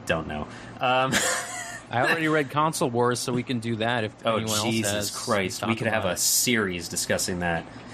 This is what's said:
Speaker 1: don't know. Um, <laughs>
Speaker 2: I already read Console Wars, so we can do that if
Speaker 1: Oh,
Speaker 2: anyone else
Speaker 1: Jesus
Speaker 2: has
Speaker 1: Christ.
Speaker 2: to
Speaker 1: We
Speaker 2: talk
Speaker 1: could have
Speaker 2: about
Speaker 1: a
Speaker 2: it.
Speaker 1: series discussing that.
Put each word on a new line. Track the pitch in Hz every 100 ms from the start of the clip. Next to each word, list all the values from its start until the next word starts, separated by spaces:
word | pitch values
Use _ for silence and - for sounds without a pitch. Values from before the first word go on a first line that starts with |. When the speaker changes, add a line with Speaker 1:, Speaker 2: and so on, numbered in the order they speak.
| -
Speaker 1:
don't | 85 76
know. | 76 76 - - -
Um, | 131 127 131 - - - -
<laughs> | - - - -
Speaker 2:
I | 117
already | 139 165 160
read | 156 135
Console | 147 156 160 147
Wars, | 120 120 120
so | -
we | 123
can | 120 120
do | 117 110
that | 113 123 107
if | - 117
Speaker 1:
Oh, | 110
Speaker 2:
anyone | 110 107
else |
Speaker 1:
Jesus | 110 113 107
Speaker 2:
has | 104 101
Speaker 1:
Christ. | - - 104 92 -
Speaker 2:
to | 113
Speaker 1:
We |
Speaker 2:
talk | 113
Speaker 1:
could | 113
have | 107 98
Speaker 2:
about |
Speaker 1:
a |
Speaker 2:
it. | 85
Speaker 1:
series | - - - 117 98 87 85
discussing | 90 - 95 - 90
that. | 87 82 - - -